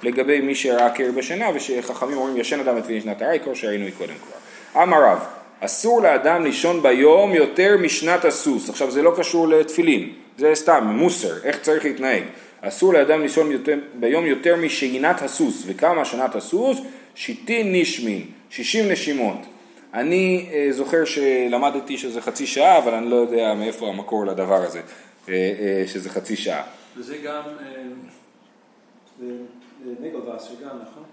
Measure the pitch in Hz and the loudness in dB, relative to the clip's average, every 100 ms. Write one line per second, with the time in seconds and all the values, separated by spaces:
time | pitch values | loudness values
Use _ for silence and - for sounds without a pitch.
0 | 120 127 131 147 135 135 139 120 120 117 | -2 -2 0 0 0 -2 0 4 2 2
1 | 127 127 127 180 226 151 - 127 117 123 | -2 -2 -4 -4 -2 -2 -4 -6 -6 -6
2 | 131 143 131 127 117 147 139 120 110 110 | -6 -4 -4 -4 -4 -2 0 -2 -2 -6
3 | 107 101 123 165 143 123 110 104 98 92 | -6 -6 -2 -2 -2 -6 -4 -4 -6 -8
4 | 87 78 - - - - - 143 180 170 | -12 -12 -18 -20 -20 -20 -6 2 4 6
5 | 131 90 - - - - 98 - 226 240 | 6 4 0 -14 -20 -10 -4 0 2 4
6 | 196 139 143 170 156 123 165 175 139 127 | 4 4 2 2 0 0 0 2 4 6
7 | 143 165 202 175 143 - 190 208 170 - | 8 8 6 4 2 4 4 4 2 -2
8 | 156 180 - - - 123 - 135 139 127 | 0 2 2 2 0 0 -4 -4 -2 4
9 | 160 170 165 170 165 156 156 160 165 127 | 4 4 0 2 4 4 4 0 2 2
10 | 90 - - - 147 151 - 156 110 110 | -2 -12 -20 0 2 2 4 4 4 2
11 | 170 - 98 82 127 143 - 156 151 123 | 2 2 0 -4 -4 -4 0 0 0 -4
12 | 131 110 - - - - 101 - 190 170 | -2 -2 -2 -14 -20 -12 -8 2 4 6
13 | 139 156 147 - 151 135 135 143 143 123 | 6 4 2 0 0 0 -2 -2 -4 -4
14 | 117 151 165 131 170 170 160 - 135 127 | 0 0 0 0 2 2 0 -2 -4 0
15 | 147 175 135 - 151 - 92 98 156 170 | 0 0 -2 0 0 -2 -8 0 0 2
16 | 139 120 127 110 - 180 254 262 - - | -2 -2 -4 -4 -4 0 0 -2 -6 -18
17 | - - - 226 - 233 208 185 156 - | -20 -16 -12 -10 -4 -2 0 0 0 -2
18 | 117 98 - - - - 117 220 208 165 | -4 -4 -8 -18 -20 -12 -4 0 0 0
19 | - 139 113 87 - - - - - 113 | -2 -2 -2 -4 -12 -20 -20 -20 -14 -6
20 | 139 180 190 185 175 156 143 131 135 165 | -2 0 2 0 -2 -2 0 -2 0 0
21 | 156 - 139 131 123 123 139 139 131 139 | 0 0 0 2 0 0 0 -2 -6 -8
22 | 135 117 117 117 135 - 160 175 120 113 | -8 -6 -8 -6 -6 2 6 6 4 -2
23 | 117 120 117 117 113 104 107 113 110 98 | 0 0 2 2 0 0 -4 -6 -8 -8
24 | 101 107 101 92 95 95 90 85 76 - | -6 -4 -4 -4 2 2 0 -8 -14 -20
25 | - _ - 92 92 101 104 98 95 98 | -20 _ -6 -2 -2 -2 -2 -2 -4 -6
26 | 92 95 92 107 104 80 - - - 127 | -8 -8 -6 -6 -6 -6 -8 -16 -20 -18
27 | 120 147 147 147 147 147 135 131 127 127 | -16 -14 -12 -12 -12 -16 -16 -16 -16 -18
28 | 127 - _ _ _ _ _ _ _ _ | -20 -20 _ _ _ _ _ _ _ _
29 | _ _ 123 123 120 - - - 127 123 | _ _ -14 -14 -16 -20 -20 -20 -16 -14
30 | 156 147 117 113 - 123 139 123 113 151 | -12 -12 -12 -14 -16 -18 -16 -16 -18 -20
31 | 156 | -20